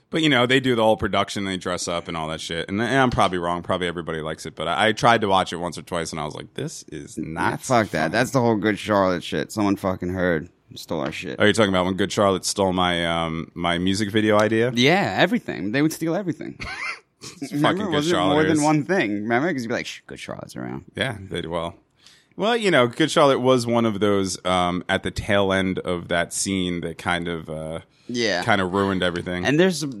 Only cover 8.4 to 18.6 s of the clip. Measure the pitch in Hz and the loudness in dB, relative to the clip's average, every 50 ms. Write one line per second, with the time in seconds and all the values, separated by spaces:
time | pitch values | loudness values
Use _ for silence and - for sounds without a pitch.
8.4 | 117 117 113 101 95 110 101 - - 110 107 101 95 92 90 80 - - 92 78 | 2 4 2 2 2 0 0 0 0 0 2 4 4 2 2 -2 -4 -4 -4 -4
9.4 | - - - 110 104 101 101 - - 95 92 92 92 90 92 92 90 90 85 76 | -4 -4 -4 -2 0 0 0 0 -2 -4 -4 -2 -4 -6 -2 0 0 0 0 0
10.4 | 80 - _ _ _ _ - - - - 90 78 - - - - - 80 64 - | -4 -8 _ _ _ _ -18 -18 -10 -8 -6 -6 -6 -6 -6 -8 -10 -10 -4 2
11.4 | 107 104 95 113 107 98 95 92 90 92 95 90 101 90 - 117 104 98 95 87 | 2 2 4 4 2 2 4 2 0 0 0 -2 -2 -2 0 2 2 4 2 2
12.4 | - - - - 98 95 90 92 90 90 87 85 85 85 85 82 82 82 80 82 | -2 -4 0 2 2 2 2 2 2 2 2 0 0 0 0 -2 -2 -2 -4 -6
13.4 | 87 - _ 85 87 85 85 85 90 95 98 104 110 98 107 110 107 107 104 104 | -8 -10 _ -4 -2 0 0 2 0 0 0 0 -2 0 0 2 4 4 4 4
14.4 | 107 107 110 110 117 127 117 120 123 143 175 202 170 107 92 120 165 180 247 202 | 4 4 2 2 0 0 2 2 4 4 4 2 0 0 2 2 2 2 2 -2
15.4 | - - 65 62 90 104 113 139 151 156 156 - 165 165 165 196 196 170 - - | -4 -6 -8 -6 -6 -2 0 0 0 0 0 -2 -4 -4 -4 -4 -4 -6 -6 -6
16.4 | - - - - - - 784 880 - 1077 - - _ _ _ _ - - - - | -8 -14 -12 -12 -12 -12 -10 -10 -10 -10 -10 -12 _ _ _ _ -20 -20 -12 -12
17.4 | 143 - 147 147 151 - 170 190 208 185 156 147 147 170 180 180 180 185 - 151 | -12 -6 -4 0 2 2 2 0 -2 -2 0 0 0 2 0 2 2 2 4 4
18.4 | 156 160 160 151 | 4 4 2 2